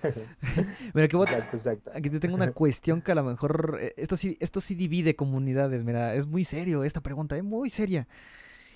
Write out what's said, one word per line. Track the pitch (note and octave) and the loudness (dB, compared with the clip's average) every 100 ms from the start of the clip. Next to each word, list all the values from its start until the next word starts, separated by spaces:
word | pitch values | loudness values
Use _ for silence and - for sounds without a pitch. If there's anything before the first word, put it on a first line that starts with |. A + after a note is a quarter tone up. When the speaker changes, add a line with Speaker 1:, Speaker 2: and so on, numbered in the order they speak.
| D3+ A#2+ A2 - | -2 -2 -8 -8
Speaker 1:
<laughs> | B2+ E3 F#3+ - A#3+ | -2 0 0 -2 -2
Mira, | D#3 D#3 | 4 4
que | F3 | 6
voy | G3 | 4
a | |
Speaker 2:
Exacto, | A#2+ - A#2 | 2 -2 -4
exacto. | A#2 G#2+ - | -2 -4 -6
Speaker 1:
aquí | D3 C#3+ | -6 -2
te | D3+ | 0
tengo | F3 F#3 | 0 2
una | B2+ | 0
Speaker 2:
<laughs> | |
Speaker 1:
cuestión | - D#3 B2+ E3 E3 | 4 2 4 0 0
que | F3 | 2
a | E3 | 2
lo | |
mejor, | C3 B2 C#3+ D#3 D#3 B2 | 2 -2 0 0 0 -2
eh, | B2 - | -6 -6
esto | D3 F3+ | -4 -2
sí, | G3 - | -2 -4
esto | E3+ G3 | -4 -4
sí | - F3 | -6 -2
divide | F3+ F3 D#3 D3+ | 0 2 2 2
comunidades, | C#3 C3 C3+ C3 C#3 B2+ | 0 0 0 2 2 0
mira, | A#2 A#2+ A#2 B2 | 0 0 0 0
es | D3 | 0
muy | E3+ F3 | -2 -2
serio | D3+ F3+ D3 | -2 0 0
esta | C#3+ D#3 | 0 -2
pregunta, | C#3 C#3 D3+ D3 | -6 -6 -4 -4
es | |
muy | G3+ A3 C4 | -4 -4 -4
seria. | - G#3 E3+ A#2+ - - - - - - | -2 0 0 -2 -12 -20 -20 -20 -20 -20